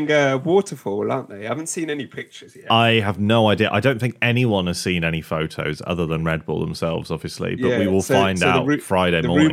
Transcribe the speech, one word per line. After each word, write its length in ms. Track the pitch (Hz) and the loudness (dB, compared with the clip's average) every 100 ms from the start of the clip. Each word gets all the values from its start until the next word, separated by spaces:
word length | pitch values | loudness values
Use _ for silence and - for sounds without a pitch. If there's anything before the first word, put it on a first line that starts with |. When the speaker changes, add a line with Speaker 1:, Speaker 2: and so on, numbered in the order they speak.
| 151 | 2
Speaker 1:
going, 60 | |
uh, 260 | 151 139 135 | 2 2 0
waterfall, 720 | 147 190 196 143 101 101 104 | 2 2 2 -8 -6 -4 -2
aren't 180 | 147 - | -4 -6
they? 160 | 101 107 | -12 -8
I 20 | |
haven't 200 | 131 160 | -6 -6
seen 220 | - 156 | -8 -6
any 160 | 147 123 | -6 -8
pictures 480 | 135 - - - - | -12 -16 -18 -20 -14
yet. 140 | - | 0
Speaker 2:
I 280 | 113 117 113 | 4 4 4
have 180 | 101 90 | 2 -2
no 300 | 104 117 107 | 2 4 4
idea. 200 | 98 107 | 4 2
I 80 | 104 | 2
don't 200 | 127 120 | 0 0
think 180 | 123 - | -4 -2
anyone 460 | 120 120 123 98 90 | 0 2 2 2 0
has 120 | 85 | -2
seen 240 | 98 90 82 | -2 0 0
any 160 | 80 | -2
photos 600 | - 80 78 - 76 76 - | -4 -4 -4 -4 -6 -6 -6
other 180 | 87 80 | -4 -2
than 180 | 80 80 | -2 -2
Red 200 | 80 - | -4 -4
Bull 140 | 80 | -4
themselves, 520 | 80 78 85 82 85 | -4 -4 -4 -4 -6
obviously. 440 | 80 80 - 90 92 | -8 -8 -8 -6 -2
But 220 | 127 120 | -2 0
we 60 | 98 | 0
Speaker 1:
Yeah, 20 | |
Speaker 2:
will 100 | 95 | 0
Speaker 1:
so, 120 | 92 | 2
Speaker 2:
find 240 | 131 98 92 | 2 2 2
Speaker 1:
so 60 | 87 | 2
the 60 | |
Speaker 2:
out 140 | 90 131 | 2 2
Speaker 1:
ru-, 140 | 147 | -2
Speaker 2:
Friday 420 | - 92 90 85 | 0 2 2 2
Speaker 1:
the 80 | 120 | 2
Speaker 2:
morning, 220 | 135 156 | 4 4